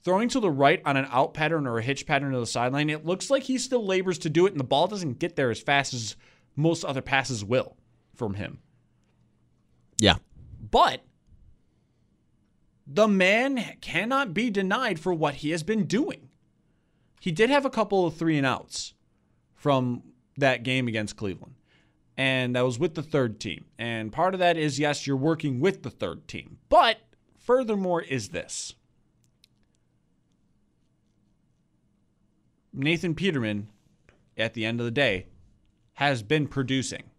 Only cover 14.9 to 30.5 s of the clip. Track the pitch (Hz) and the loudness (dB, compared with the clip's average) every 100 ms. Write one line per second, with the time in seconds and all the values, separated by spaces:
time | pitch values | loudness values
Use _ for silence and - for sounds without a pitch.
14.9 | 170 185 170 151 139 147 170 160 220 180 | -2 -2 0 0 -2 -4 -4 -2 -2 0
15.9 | 196 370 - - _ _ _ _ _ _ | 0 0 -6 -18 _ _ _ _ _ _
16.9 | _ _ _ 185 160 233 285 269 226 202 | _ _ _ -4 2 4 4 2 -2 0
17.9 | 196 175 160 165 151 135 113 - - - | 2 0 0 0 2 0 -2 -6 -12 -12
18.9 | _ _ _ _ _ _ _ 151 135 127 | _ _ _ _ _ _ _ 0 2 0
19.9 | 123 - _ _ - 135 120 117 131 120 | -4 -10 _ _ 0 2 2 -2 -2 -2
20.9 | 110 104 - 104 85 - - _ _ _ | -4 -6 -6 -6 -6 -14 -20 _ _ _
21.9 | _ _ - 135 131 127 123 127 120 175 | _ _ -4 0 0 0 0 0 0 -4
22.9 | 165 - 147 123 104 110 78 - - 117 | -4 -2 0 0 -4 -10 -10 -14 -10 -6
23.9 | 113 110 127 180 190 175 165 151 127 147 | -6 -6 -2 -2 2 2 2 0 0 -2
24.9 | 143 - 135 147 160 147 123 175 190 123 | -2 -2 0 0 0 -2 0 0 -2 -10
25.9 | - 92 80 - 85 - - _ 311 247 | -8 -8 -8 -12 -14 -14 -20 _ 6 6
26.9 | 220 _ _ _ _ - 247 233 202 190 | 2 _ _ _ _ 2 2 2 -2 0
27.9 | 170 - 131 101 - - - - - _ | -2 -2 -6 -4 -8 -8 -10 -12 -16 _
28.9 | _ _ _ _ _ _ _ _ _ _ | _ _ _ _ _ _ _ _ _ _
29.9 | _ _ _ _ _ _ | _ _ _ _ _ _